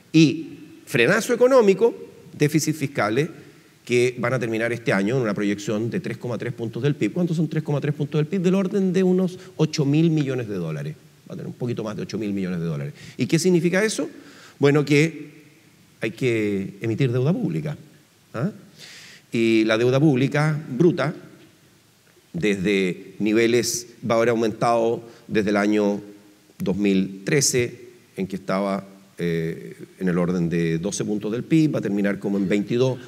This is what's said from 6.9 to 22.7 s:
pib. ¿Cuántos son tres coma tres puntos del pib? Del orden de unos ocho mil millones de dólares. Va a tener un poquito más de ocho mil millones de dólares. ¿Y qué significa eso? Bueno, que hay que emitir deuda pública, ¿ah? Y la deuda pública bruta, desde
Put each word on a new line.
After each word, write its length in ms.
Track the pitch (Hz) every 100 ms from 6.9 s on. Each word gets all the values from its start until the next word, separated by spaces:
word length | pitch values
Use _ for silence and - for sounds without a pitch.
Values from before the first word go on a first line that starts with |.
| 143
pib. 180 | -
¿Cuántos 240 | 175 175 165
son 100 | 151
tres 160 | 156
coma 160 | 151 143
tres 160 | 147 147
puntos 240 | 143 156
del 80 | 147
pib? 140 | 196
Del 140 | 180 190
orden 360 | 185 202 190
de 100 | 180
unos 380 | 185 185 185 180 - -
ocho 300 | 156 - 139
mil 260 | 151 170
millones 380 | 156 135 127 110
de 60 | 98
dólares. 400 | 82 76 73 76 - _ -
Va 40 |
a 40 | -
tener 100 | -
un 60 |
poquito 320 | - 123 120 107
más 100 | 107
de 80 |
ocho 140 | 95 104
mil 160 | 107
millones 260 | 98 90 90
de 60 | 82
dólares. 280 | 73 71 - - -
¿Y 100 | 127
qué 120 | 165
significa 440 | 185 180 170 185
eso? 260 | 214 214 - - - - - -
Bueno, 240 | 139 147
que 480 | 143 147 160 156 - - - _ _ _ _ _
hay 100 | 117
que 640 | - 131 113 104 98 95 -
emitir 320 | 113 107 135
deuda 180 | 123 131
pública, 460 | 220 214 80 76 76 - - _ _ _
¿ah? 180 | 107 175 208 - - - - - - _
Y 320 | 120 113 113
la 140 | 110 110
deuda 220 | 123 131
pública 640 | 156 127 131 143 156 151 -
bruta, 460 | 123 170 135 135 - - - - _ _ _ _ _ _ _ _
desde 800 | 85 104 98 92